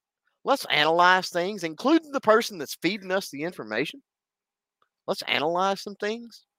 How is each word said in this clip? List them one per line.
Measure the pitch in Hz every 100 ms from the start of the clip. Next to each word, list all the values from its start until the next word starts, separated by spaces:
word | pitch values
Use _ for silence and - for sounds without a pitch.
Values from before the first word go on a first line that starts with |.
| _ _ _ _
Let's | 208 269 -
analyze | 151 151 170 180 185 180
things, | 175 180 214
including | 170 151 262 320 302
the | 277
person | - 220 - 190
that's | 135 -
feeding | 165 214 185
us | 190 -
the | 139
information. | 165 175 110 107 151 277 _ _ _ _ _ _ _ _ _ _ -
Let's | 196
analyze | - 123 151 170 190 196
some | - 196
things. | 208 233 233 - _